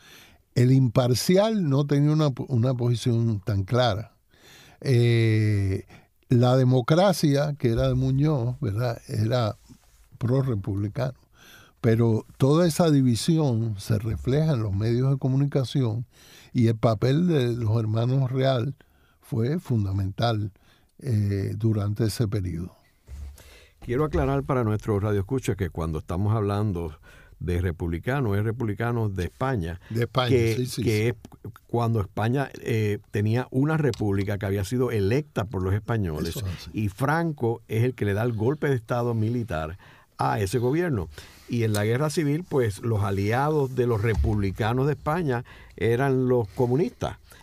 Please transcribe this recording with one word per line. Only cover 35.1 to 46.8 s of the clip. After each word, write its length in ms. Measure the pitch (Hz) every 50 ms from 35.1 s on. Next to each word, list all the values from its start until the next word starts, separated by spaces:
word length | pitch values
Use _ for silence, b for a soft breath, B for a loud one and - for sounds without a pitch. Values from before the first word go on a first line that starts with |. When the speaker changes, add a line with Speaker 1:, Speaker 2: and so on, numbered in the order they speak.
| 120 147 151 - - - 104
Speaker 2:
por 180 | - - 95 92
los 100 | 92 98
españoles, 600 | 107 - - 117 110 98 85 76 76 80 85 -
Speaker 1:
Eso 100 | 139 104
es 80 | 95 82
así. 160 | - - -
Speaker 2:
y 180 | - 107 110 101
Franco 720 | - - 127 139 151 165 170 165 151 - 117 113 117 - -
es 160 | - - 113 120
el 120 | 131 127
que 100 | - 107
le 80 | 101 98
da 80 | 104
el 120 | 117 127 117
golpe 360 | 101 113 123 151 147 - 147
de 60 | 135
estado 400 | 120 113 - 131 120 120 120 117
militar 640 | 110 107 110 120 123 110 - 78 80 78 80 90 B B B B B B B _ -
a 200 | 127 135 131 113
ese 200 | 101 92 - 120
gobierno. 500 | 117 123 143 165 180 170 135 101 82 78 B B B B B B B -
Y 140 | - 117 113
en 100 | 110 104
la 100 | 104 104
guerra 280 | 110 117 127 151 156
civil, 340 | 147 180 156 143 147 165 180
pues, 320 | - 151 135 120 107 98 - -
los 180 | 117 113 101 107
aliados 720 | 101 101 98 101 104 113 127 143 151 156 151 135 127 131
de 120 | 123 120
los 160 | 120 117 104 104
republicanos 800 | 117 107 - - 113 104 104 101 98 92 - 113 107 120 127 135
de 80 | 151 139
España 500 | - - 151 156 180 175 135 123 120 113 B B B B B B
eran 520 | - - 113 117 120 139 139 131 131 127
los 200 | 123 127 123 113 -
comunistas. 680 | - - 123 120 123 143